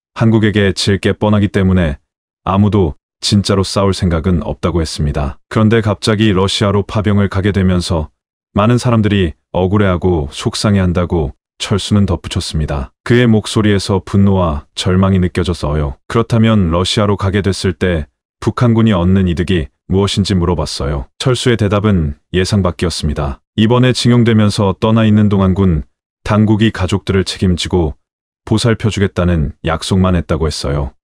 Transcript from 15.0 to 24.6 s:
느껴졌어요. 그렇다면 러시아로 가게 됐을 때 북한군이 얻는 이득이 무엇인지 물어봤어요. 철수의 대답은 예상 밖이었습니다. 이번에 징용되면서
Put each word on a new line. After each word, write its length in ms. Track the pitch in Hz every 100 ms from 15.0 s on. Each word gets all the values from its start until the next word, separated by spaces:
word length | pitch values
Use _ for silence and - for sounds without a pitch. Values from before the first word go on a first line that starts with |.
| 95 95
느껴졌어요. 800 | 90 - 87 85 73 76 73 - -
그렇다면 640 | 117 113 117 113 110 87
러시아로 460 | 85 92 - 101 98
가게 240 | 98 101
됐을 300 | 95 92 98
때 320 | 85 92 85 71 _ _ -
북한군이 520 | - - 120 113 110
얻는 360 | 95 87 98 92
이득이 400 | 82 85 90 73 _ -
무엇인지 460 | 92 101 - 95
물어봤어요. 720 | 95 85 82 76 - 73 73 - -
철수의 380 | 135 123 127 113
대답은 580 | 104 104 107 95 76 73 _
예상 280 | 87 78 104
밖이었습니다. 760 | 90 - 90 - 78 73 71 65 _ -
이번에 360 | 110 123 127
징용되면서 800 | 120 123 120 113 110 104 98